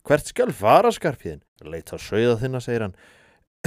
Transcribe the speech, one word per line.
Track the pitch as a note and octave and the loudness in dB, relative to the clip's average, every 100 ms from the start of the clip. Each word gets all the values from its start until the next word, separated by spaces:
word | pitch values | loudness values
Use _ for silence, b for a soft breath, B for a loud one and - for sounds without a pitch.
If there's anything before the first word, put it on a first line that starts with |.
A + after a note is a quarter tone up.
„Hvert | - D3 - | 0 0 0
skal | - B3 | -4 -4
fara, | A#2 G2+ D3+ A#3 | 0 6 6 6
Skarphéðinn? | A3 E3+ B2 - D2+ _ _ | 0 -4 -6 -10 -12 _ _
Leita | D2+ E2 - E2 | -14 -14 -12 -14
sauða | - G2+ A#2+ A2+ | -4 0 2 2
þinna,“ | C3 B2+ | -2 -6
segir | A#2+ A#2+ | -4 -4
hann. | G#2 F#2 b b b b b _ | -4 -8 b b b b b _